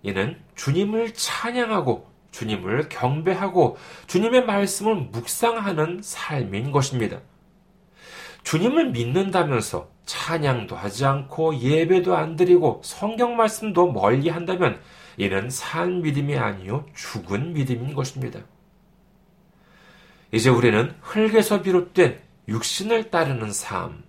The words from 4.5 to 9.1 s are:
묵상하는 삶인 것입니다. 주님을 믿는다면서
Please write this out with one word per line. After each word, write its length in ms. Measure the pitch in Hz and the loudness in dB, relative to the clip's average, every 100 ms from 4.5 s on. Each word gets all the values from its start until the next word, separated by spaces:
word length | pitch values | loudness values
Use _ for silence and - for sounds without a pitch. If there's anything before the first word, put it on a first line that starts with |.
| 202 196 - 208 208 123 | 0 0 0 0 0 -2
묵상하는 880 | 117 - - 233 226 202 165 160 180 | -8 -6 0 0 0 -2 0 -2 -4
삶인 680 | 208 - - 147 104 98 131 | -10 -10 -6 -4 -4 -4 0
것입니다. 500 | 139 135 127 107 - - _ _ _ _ _ _ _ - - - - | 0 0 -2 -4 -6 -16 _ _ _ _ _ _ _ -20 -20 -20 -14
주님을 460 | - 156 214 302 277 | -4 0 2 4 2
믿는다면서 1000 | 127 117 | 0 0